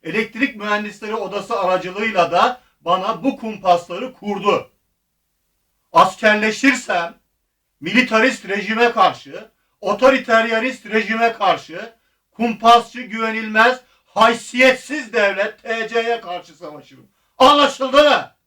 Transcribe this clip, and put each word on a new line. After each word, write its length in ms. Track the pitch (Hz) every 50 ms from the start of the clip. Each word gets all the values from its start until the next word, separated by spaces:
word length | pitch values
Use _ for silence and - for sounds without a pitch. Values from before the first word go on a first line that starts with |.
elektrik 540 | _ 160 175 220 220 - - 226 269 - -
mühendisleri 580 | 208 208 208 208 214 214 202 - - 220 208 220
odası 460 | 226 196 180 196 202 190 - 233 196
aracılığıyla 720 | 190 180 185 180 170 185 175 202 226 220 202 185 170 -
da 280 | 170 180 - 247 247 - _ _ _ _
bana 440 | _ 165 180 185 185 214 220 165 214
bu 120 | 269 -
kumpasları 760 | - 233 220 214 - 190 185 175 175 - - 175 180 247 254
kurdu. 580 | - _ 196 208 202 196 196 202 180 131 - _ _ _ _ _ _ _ _ _ _ _ _ _ _ _ _ _ _ _ _ _ _ _ _ _
Askerleşirsem 1200 | - - 185 185 - - 220 214 214 208 214 220 214 - 262 269 254 226 - - 190 175 170 - - _ _ _ _ _ _ _ _ _ _ _ _ _
militarist 680 | 135 170 202 247 247 - 220 220 233 262 220 - - 185
rejime 440 | 196 208 190 202 220 226 240 240
karşı, 580 | 233 226 190 - - - - 139 - - - _ _ _ _ _ _ _
otoriteryanist 1040 | - 190 208 196 254 269 277 254 - - 226 226 226 233 226 220 233 262 254 - _
rejime 460 | 214 214 220 202 190 220 226 233 226
karşı, 640 | 226 - 208 185 170 - - - 160 180 220 233 _ _ _ _ _ _ _ _
kumpasçı, 720 | _ - 226 233 214 - 226 233 240 240 233 - - 247
güvenilmez, 760 | 254 190 214 226 226 220 220 220 220 214 214 220 226 247 254 254 _ _ _ _ _
haysiyetsiz 1080 | _ _ 196 226 233 226 226 - - - 247 262 254 254 - - - 277 302 254 214
devlet 500 | 233 220 202 196 185 190 208 220 - _
T 260 | _ 226 226 226 220 220
C'ye 320 | 233 233 226 233 233 226
karşı 340 | 202 175 175 175 170 170 156
savaşırım. 540 | _ 170 151 151 139 131 _ 135 127 110 _ _ _ _ _ _ -
Anlaşıldı 680 | 254 269 294 294 277 - - - 269 262 254 285 302
mı? 300 | 294 247 - - - _ _ _